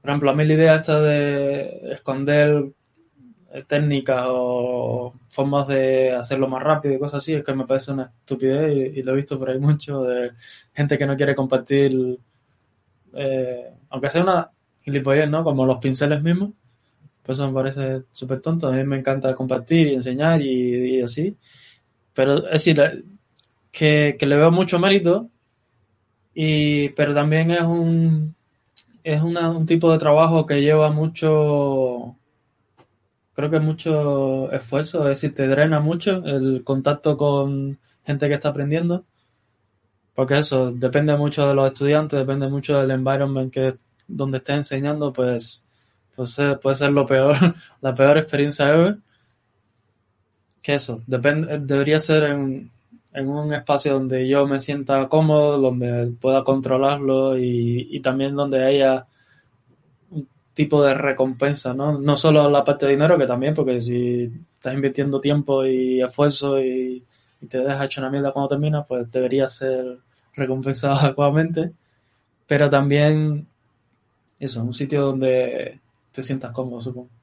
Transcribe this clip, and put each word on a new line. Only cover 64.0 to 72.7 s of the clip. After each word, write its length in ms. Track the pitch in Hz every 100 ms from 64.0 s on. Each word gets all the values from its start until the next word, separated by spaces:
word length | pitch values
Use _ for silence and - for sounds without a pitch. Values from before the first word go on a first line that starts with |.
| 120 123 120 117 - _
estás 180 | 131
invirtiendo 460 | 135 139 135 143 139
tiempo 440 | 139 147 139 135 131
y 360 | 127 127 127
esfuerzo 580 | 123 - 147 139 139 135
y, 440 | 131 127 127 127 _ _ _ _
y 40 | -
te 120 | 131
dejas 260 | 135 139 135
hecho 160 | -
una 100 | 131
mierda 200 | 139 139
cuando 180 | 139 139
terminas, 360 | 143 151 151 147
pues 220 | 127 117
debería 400 | 131 127 135 131
ser 480 | - 131 131 127 123 _ _ _ -
recompensado 600 | 131 131 131 127 139 139
<laughs> 40 |
adecuadamente. 720 | 147 131 143 151 165 160 170 - _ _ _ _ _ _ _
Pero 240 | 143
también, 800 | 143